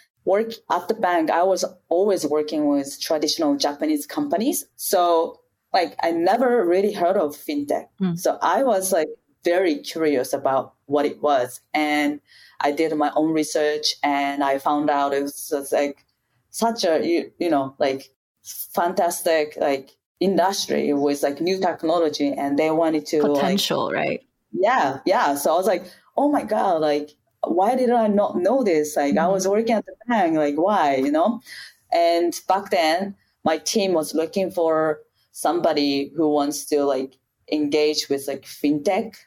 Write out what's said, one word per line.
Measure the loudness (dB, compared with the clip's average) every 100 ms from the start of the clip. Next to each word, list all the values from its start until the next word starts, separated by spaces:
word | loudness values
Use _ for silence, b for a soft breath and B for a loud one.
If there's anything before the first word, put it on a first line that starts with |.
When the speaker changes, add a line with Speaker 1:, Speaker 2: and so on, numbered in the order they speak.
| B _
Speaker 1:
work | 0 0 0 -8 -4
at | -4 -2
the |
bank, | -2 0 2 2
I | 2
was | 2 2 -2 -8 -2
always | 0 2 2 0
working | -2 -2 0 0
with | 0 -2 -8
traditional | -4 -2 0 0 0 0
Japanese | -2 -2 -2 -2 -4
companies. | -6 -2 0 0 -4 -8 -12
So, | -2 2 4 2 0 -6 _ _ _
like, | -2 -2 -2
I | -2
never | 0 2 2 2 2 2
really | 2 2
heard | 0 0 2
of | 0 -4
fintech. | -6 -6 -2 -4 -4 -4
Speaker 2:
Mm. | -4 -2
Speaker 1:
So | -2 0
I | 0 2
was, | 2 0 0
like, | 0 -2 -6 _ _
very | 0 2 2 0
curious | -6 -2 0 0 -2
about | -2 0 -2 -4 _ -4
what | 0 0
it | -2
was. | 0 0 0 -8 _
And | -4 -2 0 0 -4 _ B B B
I | -2
did | 0 0 0
my | 0
own | 0 0
research, | 0 0 0 0 0 -4 -4
and | -2 0 -2 -2
I | 0 0
found | 0 0 0
out | 0 0
it | 0
was | -4 -8 -6
just, | -6 -2
like, | -2 -2 -4 _ _ _ _ _
such | -2 -2 0
a, | 0 0 2
you, | -2 -2 -4
you | 0
know, | 0 -2 -2
like, | -2 -2 -10 _ _ _ -18 -14 -8
fantastic, | -2 -2 0 -2 0 0 0 0 -2
like, | -2 -2 -6 _ _ -2
industry | 0 2 2 0 -2 -2 0
with, | 0 0 0
like, | -2 -2
new | -2 0
technology, | -2 -2 -2 0 0 0 -2
and | -2 -2 0
they | 2
wanted | 2 2 0 -2
to, | 0
like | 2
Speaker 2:
Potential, | 2 0 0 -2 -2 -2
right? | -2 -4 -4 _ _ _
Speaker 1:
Yeah, | 0 2 2 0 -2
yeah. | 0 2 2
So | 0 0
I | 2
was | 2
like, | -2 -4 B B 0
"Oh | 2
my | 0
God, | 0 -2 0 2
like, | 2 0 -4 _ _ -8 -2
why | 2 2
did | 2 2
I | 2 2
not | 2 2 0
know | 2 2
this? | 2 2 0 0
Like, | 0
I | 2
Speaker 2:
Mm-hmm. | 2
Speaker 1:
was | 2 2
working | 0 2
at | -2
the | -2 -14 -2
bank, | 0 2 2
like, | 0 2
why?" | 2 2 2 2
You | 2
know? | 2 2 0 B B B B B
And | 2 2 2 0 -2 -2
back | -2 0
then, | 0 2 0 -2 -10 _ _
my | -2 -2
team | 0 0 2
was | 0 0
looking | -2 -2 -2 -2
for | 0 2 2 0 -2 -8 _ _
somebody | -4 -2 0 0 2 0 0 -4 -2
who | 0
wants | 2 0 -4 -2
to, | 0
like, | 2 0 -4 _ _ _ -6
engage | -4 0 2 2 0 -2
with, | -4 -4
like, | -10 -10
fintech | -4 0 0 0 -2 -4 -12